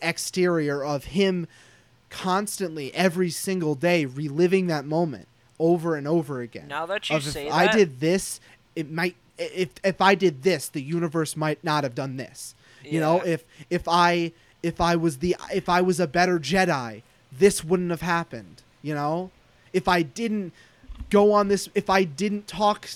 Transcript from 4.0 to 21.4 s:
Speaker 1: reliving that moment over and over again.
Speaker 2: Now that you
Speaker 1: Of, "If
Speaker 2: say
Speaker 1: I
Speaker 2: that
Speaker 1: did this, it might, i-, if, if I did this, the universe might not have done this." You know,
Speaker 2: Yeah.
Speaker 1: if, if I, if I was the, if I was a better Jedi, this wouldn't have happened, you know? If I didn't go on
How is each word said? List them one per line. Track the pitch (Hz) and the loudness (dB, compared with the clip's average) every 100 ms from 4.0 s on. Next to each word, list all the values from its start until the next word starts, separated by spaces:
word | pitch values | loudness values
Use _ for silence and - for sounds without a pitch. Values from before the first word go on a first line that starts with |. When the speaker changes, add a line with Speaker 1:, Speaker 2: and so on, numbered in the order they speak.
Speaker 1:
reliving | 135 135 151 147 180 190 180 | 0 -4 -6 2 4 4 2
that | 151 | -2
moment | 139 160 170 104 - _ _ - | -2 0 0 -4 -16 _ _ -2
over | 165 175 165 151 | 2 2 0 -2
and | 143 | 0
over | 170 143 131 | 0 0 -8
again. | 117 - 143 | -8 -12 -10
Speaker 2:
Now | 143 165 | -8 -4
that | 208 - | -4 -2
you | 156 | -2
Speaker 1:
Of, | 143 | -2
"If | |
Speaker 2:
say | 151 143 | -8 -2
Speaker 1:
I | 151 190 | 2 4
Speaker 2:
that | 220 | 4
Speaker 1:
did | 175 127 | 2 2
this, | 160 190 - - - - _ 165 | 0 0 -2 -12 -16 -20 _ -10
it | 147 | -8
might, | 160 180 - _ - | -4 -4 -6 _ -10
i-, | 165 | -8
if, | 175 180 - | -4 -6 -2
if | 196 - | -4 4
I | 190 | 4
did | 190 185 131 | 6 2 2
this, | 175 156 - | 0 0 -2
the | 151 | -8
universe | 135 170 170 165 151 151 | -4 -4 -2 -2 -4 -2
might | 151 147 | -2 -2
not | 160 151 | -2 0
have | 139 | -2
done | 123 135 131 | -4 -8 -8
this." | 117 - - - _ - | -12 -14 -20 -20 _ -20
You | 139 160 | -6 -2
know, | 156 175 | 2 2
Speaker 2:
Yeah. | 180 | 2
Speaker 1:
if, | 160 - - - | -4 -6 -20 -6
if | 175 160 | -4 2
I, | 175 175 175 165 - _ - | 4 4 2 -2 -8 _ -6
if | 170 165 | -6 0
I | 170 170 | 2 2
was | 165 131 | 0 0
the, | 175 170 - | -2 -2 -2
if | 190 180 | -4 0
I | 175 | 2
was | 185 170 | 2 2
a | 170 | 0
better | 175 180 175 | 2 2 2
Jedi, | 135 190 185 143 117 107 _ _ _ | 0 0 2 0 -4 -12 _ _ _
this | 131 196 - | 4 4 4
wouldn't | 156 180 175 | -2 -2 0
have | 170 | -4
happened, | 170 170 165 117 90 - _ _ | -2 -2 -4 -12 -16 -20 _ _
you | 143 | -6
know? | 147 147 165 185 _ _ _ _ | -4 -2 -2 -6 _ _ _ _
If | 185 185 | -2 2
I | 175 | 0
didn't | 151 214 233 214 175 - - _ - - - | 0 -4 -4 -4 -6 -12 -20 _ -20 -16 2
go | 202 208 | 4 6
on | 208 | 6